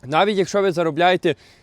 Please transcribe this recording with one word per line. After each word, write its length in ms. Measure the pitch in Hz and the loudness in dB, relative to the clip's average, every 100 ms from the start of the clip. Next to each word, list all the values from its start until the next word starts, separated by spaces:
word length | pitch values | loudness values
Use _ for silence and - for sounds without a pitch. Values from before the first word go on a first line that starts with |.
навіть 340 | 123 156 202 202 | -4 0 0 0
якщо 240 | 175 202 | 0 0
ви 100 | 196 | 0
заробляєте 640 | 165 165 151 175 185 175 - - _ | 0 -2 0 0 2 0 -4 -8 _